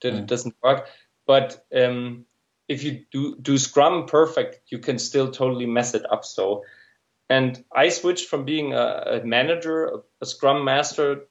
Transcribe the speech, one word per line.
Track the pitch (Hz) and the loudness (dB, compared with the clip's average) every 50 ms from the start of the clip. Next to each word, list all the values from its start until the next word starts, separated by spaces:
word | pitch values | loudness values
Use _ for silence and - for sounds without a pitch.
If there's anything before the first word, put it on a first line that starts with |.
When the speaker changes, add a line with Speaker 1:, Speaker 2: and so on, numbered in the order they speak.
| - | -6
Speaker 1:
that | 127 110 | -4 -4
it | 104 101 | -4 -4
Speaker 2:
Mm. | |
Speaker 1:
doesn't | 107 123 120 123 120 - _ - | -4 -4 -4 -4 -6 -6 _ 2
work. | 127 139 135 - - - _ _ _ _ _ _ | 2 2 2 0 -8 -18 _ _ _ _ _ _
But, | - 135 135 131 - - - _ - - | 4 4 4 4 2 -4 -12 _ -4 0
um, | 131 123 123 123 123 123 123 120 120 120 _ _ _ _ _ _ _ _ - | 2 2 2 2 -2 -6 -8 -10 -12 -16 _ _ _ _ _ _ _ _ -8
if | 143 139 143 | -6 -6 -6
you | 147 127 117 - _ | -6 -8 -8 -10 _
do, | - 135 139 143 - - | -6 -4 -4 -4 -6 -6
do | 123 - 139 135 | -2 0 2 2
Scrum | 131 - - 143 143 160 180 175 - | 0 2 4 4 6 6 4 2 -2
perfect, | - - 151 160 156 - 139 120 - - - _ - | 2 4 4 4 4 2 -2 -4 -4 -6 -14 _ -12
you | - 113 | -12 -8
can | - - 127 113 | -4 -4 -4 -4
still | - - - 139 131 127 131 | -4 -2 0 0 0 0 -2
totally | - 135 123 127 123 123 | -2 -2 -2 0 -2 -2
mess | 120 117 120 120 120 - | -2 0 0 0 0 -2
it | 110 - - | -4 -2 -2
up. | 117 - - | -4 -4 -4
So, | - - - 95 98 104 104 104 - - - _ _ _ _ _ _ _ _ _ - | -4 -4 -2 -2 0 -2 -2 -6 -12 -20 -20 _ _ _ _ _ _ _ _ _ 0
and | 135 131 131 127 123 - - - - | 0 2 2 0 -2 -6 -10 -4 0
I | 135 143 175 | 2 2 2
switched | 175 - - 175 180 175 - - | 2 0 0 -2 -2 -2 -4 -6
from | - 143 135 | -6 -6 -4
being | 131 156 156 151 139 127 | -4 -4 -4 -2 -2 0
a, | 120 120 110 - - - - - - - | 0 0 0 -2 -4 -4 -4 -4 -4 -2
a | |
manager, | 113 117 120 131 156 170 170 165 165 160 160 160 | 0 0 2 2 2 0 -2 -2 -2 -2 -2 -2
a, | - - 107 - _ _ - - | -2 -4 -8 -12 _ _ -14 -12
a | |
Scrum | - - - - 139 139 147 143 | -12 -6 0 2 2 2 2 2
master, | 135 131 139 143 - - - 151 143 143 143 - - | 2 2 2 2 0 0 -2 0 0 0 -2 -8 -16